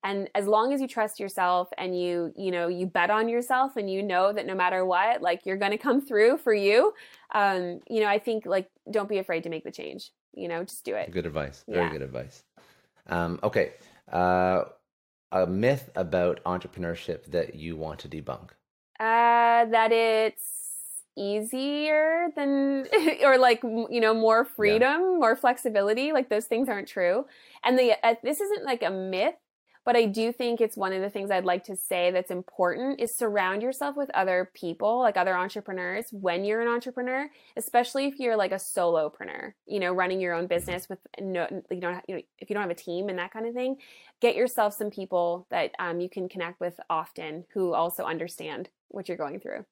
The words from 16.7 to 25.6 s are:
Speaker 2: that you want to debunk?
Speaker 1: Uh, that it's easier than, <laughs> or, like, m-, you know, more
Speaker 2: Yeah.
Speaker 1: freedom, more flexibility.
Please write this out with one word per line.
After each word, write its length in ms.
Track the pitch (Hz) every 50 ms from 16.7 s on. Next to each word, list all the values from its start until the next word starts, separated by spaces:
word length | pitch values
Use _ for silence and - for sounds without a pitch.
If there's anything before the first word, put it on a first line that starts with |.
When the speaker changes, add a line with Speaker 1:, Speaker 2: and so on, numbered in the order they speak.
| - - 90 85 85 85 - - 85 76 - 78 76
Speaker 2:
that 240 | 85 80 - -
you 200 | 78 76 82 85
want 220 | 78 80 78 78 -
to 80 | - 73
debunk? 420 | 73 78 71 - 64 60 - - _ _ _ _ _ _ _ _ _ -
Speaker 1:
Uh, 640 | 220 226 226 233 233 233 233 240 233 233 233 233 233
that 240 | 220 220 226 226 220 233
it's 600 | 226 226 226 220 220 220 220 - - - - - - - - - - - - - - - _ _ -
easier 1080 | 202 202 202 214 214 233 254 254 269 285 294 294 302 302 302 302 311 311 320 330 349 339 302
than, 500 | - 285 277 277 277 277 277 277 277 262 - -
<laughs> 320 | 440 311 320 294 - -
or, 140 | 285 262 254
like, 260 | 254 247 233 233 -
m-, 220 | 240 220 226 233 -
you 100 | - 240
know, 140 | 226 220 220
more 320 | 226 226 220 220 226 269 -
Speaker 2:
Yeah. 60 | -
Speaker 1:
freedom, 640 | - 214 208 208 220 247 269 285 330 370 381 370 339
more 160 | 277 226 220
flexibility. 760 | 220 - 247 254 254